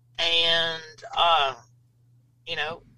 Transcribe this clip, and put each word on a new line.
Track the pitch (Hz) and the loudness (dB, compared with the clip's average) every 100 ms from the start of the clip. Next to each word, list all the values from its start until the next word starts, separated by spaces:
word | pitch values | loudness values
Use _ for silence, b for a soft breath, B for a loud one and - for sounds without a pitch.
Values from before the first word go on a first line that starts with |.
| _ - | _ -4
And, | 165 165 165 165 165 160 160 - - - | 0 2 2 2 0 -6 -12 -18 -8 0
uh, | 170 160 139 120 - _ _ _ _ _ _ _ - | 4 4 2 -2 -14 _ _ _ _ _ _ _ -10
you | 160 | -6
know, | 151 170 - | -6 -8 -16